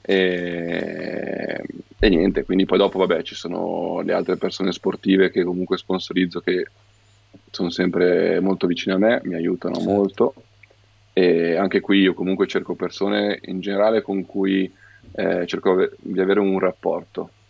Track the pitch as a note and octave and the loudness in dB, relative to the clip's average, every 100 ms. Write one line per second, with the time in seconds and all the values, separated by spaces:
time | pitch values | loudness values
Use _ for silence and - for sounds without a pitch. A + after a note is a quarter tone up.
0 | - F#2+ F#2 F2+ F2 F2 E2+ E2+ E2 E2 | 2 2 2 0 -4 -6 -4 -4 -6 -8
1 | E2 - - - - - - - - - | -8 -8 -6 -6 -6 -8 -10 -14 -16 0
2 | A2 E2+ F#2+ F2 - F#2 F#2+ F#2 G2 F#2+ | 2 4 2 0 0 0 2 2 2 2
3 | F#2 E2 E2 - E2+ F2+ F2+ F2 E2+ E2+ | 0 0 -4 -12 -8 -6 -4 -4 -4 -4
4 | E2+ F2+ F2 F2+ F#2+ - F#2+ E2+ F#2+ - | -2 -2 -2 -2 -2 -4 -4 -2 -4 -2
5 | F#2+ F#2+ F#2 - F2+ F2+ F2+ F#2 - F#2 | 2 4 4 2 0 -2 -2 -4 -2 -4
6 | - F2+ F2+ E2+ - F2+ - _ _ _ | -2 -2 -2 -2 -2 -2 -4 _ _ _
7 | _ _ _ - _ - F2+ E2+ F2+ F2 | _ _ _ -20 _ -6 -6 0 0 2
8 | F2+ F2 E2+ F2 F#2+ F#2 F2+ E2+ - F#2+ | 4 4 2 2 0 0 0 -2 0 2
9 | G#2+ B2 - E2+ E2+ F2+ F2+ E2+ F2+ G2+ | 2 2 -2 -4 -2 -2 -4 -4 0 2
10 | G2 - A#2+ - - _ _ _ _ _ | 2 2 -2 -2 -20 _ _ _ _ _
11 | _ - F2+ E2 E2+ E2+ G2 G2 - G2 | _ 2 4 4 2 0 0 0 2 4
12 | F#2+ - F#2 F#2+ F#2+ - - F2 F2+ - | 4 2 -2 0 0 -2 -4 -6 -6 -2
13 | G2 G#2 G#2 G2 - F#2 F#2+ G2 G#2+ A2+ | -2 0 -2 -4 -6 -8 -4 2 2 2
14 | G2+ G2 F2 G2+ F#2+ G2 F#2 - - - | 0 -4 -4 -2 0 2 0 -6 -20 -20
15 | - - F2+ F2+ F2 F2+ F#2+ F#2 - - | -16 -4 -2 0 -2 -2 2 2 2 -2
16 | - F#2 F#2+ G2 G2 F#2+ F#2 - - E2 | -8 -2 2 2 2 2 0 -2 -4 -4
17 | - - - _ | -6 -10 -10 _